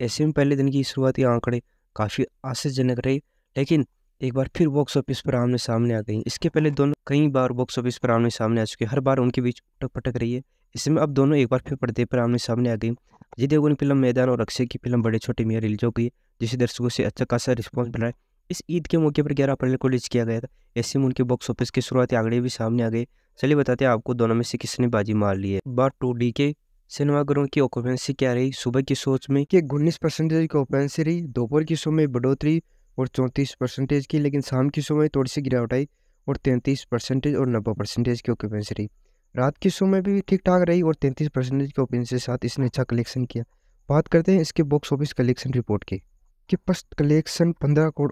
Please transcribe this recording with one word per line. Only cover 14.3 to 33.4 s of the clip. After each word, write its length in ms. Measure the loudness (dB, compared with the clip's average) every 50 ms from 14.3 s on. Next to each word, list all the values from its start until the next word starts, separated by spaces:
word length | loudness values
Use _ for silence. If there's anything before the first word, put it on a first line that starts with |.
| 2 0
अक्षय 240 | -2 -2 -2 -4 -4
की 140 | -4 -4 -6 -4
फिल्म 180 | -2 0 2
बड़े 180 | 2 2 0 0
छोटे 260 | -2 -4 -4 -2 -2
मियाँ 160 | -2 0 0
रिलीज 220 | 0 -2 -2 0 -2
हो 80 | -2
गई, 200 | 0 -2 -2 -4 -4 _ _ _ _ -6
जिसे 160 | -6 -4 0 0
दर्शकों 320 | 0 0 0 -2 -4 -2
से 140 | -2 -2 -2
अच्छा 220 | -2 -2 -4 -2
खासा 260 | -2 -2 -2 0 0
रिस्पॉन्स 380 | -2 -2 -4 -6 -6 -6 -4 -4
मिला 180 | -4 -4 -4 -4
है। 60 | -6 _ _ _ _ _ _ -10
इस 120 | -10 -10 -6 -4
ईद 180 | -4 -4 -2 0
के 100 | 2 2
मौके 260 | 2 2 2 2 0
पर 100 | 0 0
ग्यारह 200 | 0 2 0 0
अप्रैल 220 | 0 0 0 0
को 120 | 0 0 0
रिलीज 200 | 0 0 -2 -2
किया 180 | -2 0 0
गया 140 | 0 -2 -4
था। 80 | -6 -8 _ _ _ _ -6 -6
ऐसे 220 | -4 -2 0 0
में 60 | 0
उनके 180 | 2 2 0 0
बॉक्स 260 | 0 0 -2 -2 -4
ऑफिस 200 | -4 -2 -4 -2
के 120 | -2 -2
शुरुआती 340 | -2 0 2 2 2 2 2
आंकड़े 260 | 0 0 0 0 0
भी 80 | 0 -2
सामने 340 | -4 -4 -2 0 0 0 0
आ 60 | 0
गए। 180 | 0 -2 -4 -6 _ _ _ _ _ -2
चलिए 180 | 0 2 4
बताते 300 | 4 4 2 2 2 4
हैं 60 | 4
आपको 220 | 2 2 0 -2 0
दोनों 220 | 0 2 2 2
में 80 | 2 0
से 140 | -2 -4 -6
किसने 300 | -6 -6 -2 0 0 2
बाजी 260 | 2 0 0 0 0
मार 220 | 2 2 2 0
ली 160 | 0 -2 -2
है। 80 | -2 -4 -4 -2
बात 240 | 0 0 0 0 0 _
टू 140 | -4 -4 -2
डी 180 | 0 0 0
के 240 | 0 0 0 -2 -2 -4 _ _ _ _ _ _
सिनेमाघरों 580 | -6 -2 0 2 2 2 2 2 0 0 0 0
की 120 | 0 0
ऑक्यूपेंसी 540 | 0 0 0 -2 -2 -2 -2 -2 -4 -6 -2
क्या 200 | 0 0 0 2
रही 180 | 2 0 -2
सुबह 300 | -2 -4 -4 -2 0 0
की 140 | 0 0 -2
शोज 320 | -2 0 0 -2 0 0 0
में? 160 | 0 0 2
कि 160 | 4 2 2
उन्नीस 360 | 2 2 0 0 0 0 0 0
परसेंटेज 420 | -2 -4 -2 -2 -2 0 2 0
की 60 | 0
ऑक्यूपेंसी 580 | 0 0 0 0 0 0 0 0 0 -2 -2 -2
रही, 180 | 0 -2 -2
दोपहर 420 | -4 -6 -4 -4 -2 0 0 0 0
की 120 | 0 -2
शो 160 | -2 -2 0
में 200 | 2 2 2 2
बढ़ोतरी 520 | 0 0 0 0 0 0 0 0 0 0 -2 _ _ _ _ _ _ -4
और 100 | -4 -2
चौंतीस 480 | -2 -2 -2 0 0 -2